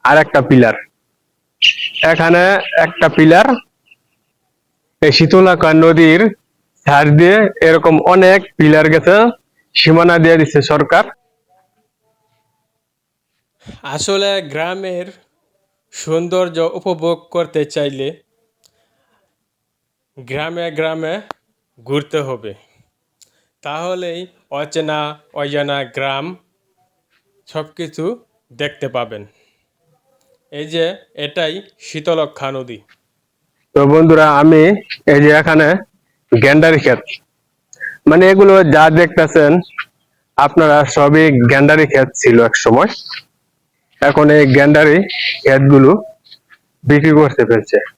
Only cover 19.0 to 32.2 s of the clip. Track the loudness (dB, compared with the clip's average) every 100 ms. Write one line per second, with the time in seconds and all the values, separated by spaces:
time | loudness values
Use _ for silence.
19 | _ _ _ _ _ _ _ _ _ _
20 | _ -20 -14 -12 -10 -10 -10 -8 -8 -6
21 | -10 -10 -14 -20 _ _ _ _ -8 -8
22 | -6 -10 -8 -12 -16 -20 _ _ _ _
23 | _ _ _ _ _ _ -14 -12 -10 -10
24 | -10 -14 -16 _ _ -14 -10 -8 -8 -8
25 | -8 -12 _ -12 -8 -8 -6 -8 -8 -10
26 | -8 -8 -12 -16 _ _ _ _ _ _
27 | _ _ _ _ _ -14 -14 -14 -16 -10
28 | -10 -10 _ _ _ _ -12 -10 -10 -10
29 | -10 -14 -20 _ _ _ _ _ _ _
30 | _ _ _ _ _ -18 -12 -8 -8 -8
31 | _ -14 -12 -8 -8 -10 -18 _ -18 -12
32 | -6 -6